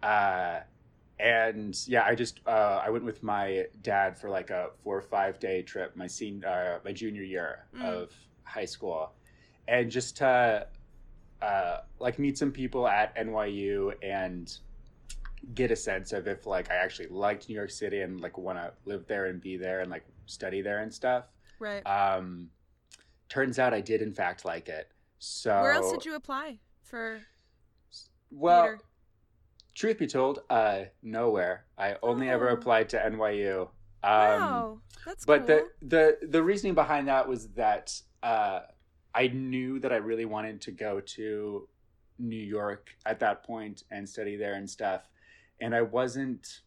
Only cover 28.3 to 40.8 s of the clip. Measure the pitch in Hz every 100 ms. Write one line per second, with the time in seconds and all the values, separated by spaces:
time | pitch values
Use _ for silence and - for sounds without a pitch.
28.3 | 143 160 175 165 214 - _ _ _ _
29.3 | _ _ _ _ - 214 220 156 139 131
30.3 | 143 - 123 110 98 92 _ 110 113 117
31.3 | 104 90 90 - - 98 101 117 120 131
32.3 | 127 123 117 120 113 110 113 107 107 107
33.3 | 104 101 95 90 - - - 101 107 107
34.3 | 104 330 254 226 220 - - - 392 -
35.3 | 147 131 156 151 - 139 160 156 156 156
36.3 | 156 165 202 196 165 151 147 139 135 127
37.3 | 127 107 98 110 104 - - - _ 120
38.3 | 113 104 95 - - _ _ _ 120 131
39.3 | 127 131 127 127 135 127 120 107 113 113
40.3 | 107 110 104 - 90